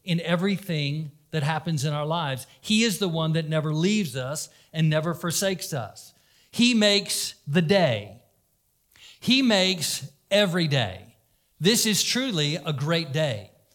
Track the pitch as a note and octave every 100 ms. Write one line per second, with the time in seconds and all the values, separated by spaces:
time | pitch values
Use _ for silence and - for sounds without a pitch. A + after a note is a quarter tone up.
0 | - E3+ E3 E3+ G3 F#3+ - D#3 C#3+ D3+
1 | D#3 - _ D#3 C#3+ D#3 F3 D#3 D3+ D3
2 | D3+ E3+ D3 C3 - _ - A3 A#3 F3+
3 | G3 D#3+ D#3+ D#3+ D#3 D#3 D3+ D#3 F3+ G#3+
4 | E3+ C3 B2+ D#3 - _ _ D#3+ D#3+ D#3
5 | D#3+ E3 F3 - G3 F#3+ - C#3+ G#2 -
6 | - _ _ _ _ - A#3+ A#3 G#3 G3+
7 | - - - - - E3 D#3+ G3 D#3+ A2
8 | G2+ G2+ _ _ _ _ _ _ _ _
9 | - - - C4 B3+ G3+ F#3 F#3 C#3 -
10 | C#3 - - G3 G3+ F3+ E3 C#3 G#2 F#2
11 | - _ _ _ _ - E3 A#3+ A3 G3
12 | - A#3+ C4+ F3 D3 E3 E3 C3+ D3 E3+
13 | D#3 C#3+ D3+ G#2+ G2 _ _